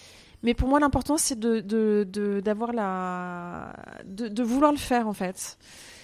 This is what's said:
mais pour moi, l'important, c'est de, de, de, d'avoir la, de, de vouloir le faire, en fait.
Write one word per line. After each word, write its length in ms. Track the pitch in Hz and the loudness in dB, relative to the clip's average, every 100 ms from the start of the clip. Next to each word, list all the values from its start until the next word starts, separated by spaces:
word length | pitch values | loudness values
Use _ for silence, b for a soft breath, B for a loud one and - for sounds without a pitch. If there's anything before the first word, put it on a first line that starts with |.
| B B B B | B B B B
mais 120 | 226 | 0
pour 140 | 233 254 | 2 4
moi, 120 | 294 | 4
l'important, 380 | 285 269 247 302 | 4 2 2 0
c'est 200 | - 233 | 0 0
de, 220 | 226 226 | 2 0
de, 460 | 196 220 220 208 196 | 0 2 4 4 2
de, 300 | 202 208 202 | -2 -2 0
d'avoir 320 | 202 214 233 | 0 -2 -2
la, 1000 | 233 196 185 185 180 180 175 175 170 - - - - - | -2 -2 -2 -4 -6 -8 -8 -10 -12 -12 -14 -16 -16 -14
de, 220 | 196 233 | -8 -4
de 140 | 208 | -2
vouloir 300 | 233 254 294 | 0 4 4
le 60 | 294 | 4
faire, 280 | - 240 220 | 0 0 0
en 60 | |
fait. 460 | 202 185 - - - B B B B | -4 -6 -6 -12 -14 B B B B